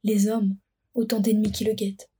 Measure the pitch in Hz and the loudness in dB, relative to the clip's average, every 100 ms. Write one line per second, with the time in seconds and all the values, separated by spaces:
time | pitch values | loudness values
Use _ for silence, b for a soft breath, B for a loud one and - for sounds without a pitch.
0 | 208 214 202 226 202 190 _ _ _ 240 | 2 2 2 2 -2 -4 _ _ _ -4
1 | 226 226 208 214 214 - 214 220 196 196 | -2 0 2 2 0 -2 -4 -2 -4 -6
2 | - _ | -20 _